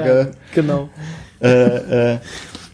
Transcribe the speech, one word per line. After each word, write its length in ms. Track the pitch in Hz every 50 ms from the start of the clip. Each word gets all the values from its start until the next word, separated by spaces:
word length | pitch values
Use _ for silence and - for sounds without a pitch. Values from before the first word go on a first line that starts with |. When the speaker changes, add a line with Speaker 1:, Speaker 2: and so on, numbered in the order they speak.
| 156
Speaker 1:
Zwillingsberge. 260 | 131 127 131 135 135 - - - - -
Speaker 2:
genau. 340 | 170 151 147 143 139 143 151 - 151 151 160 160 - - - - -
Speaker 1:
Äh, 720 | 123 123 127 123 123 120 123 123 - - 127 120 120 120 117
äh, 40 | 120 - - - - - - - - - -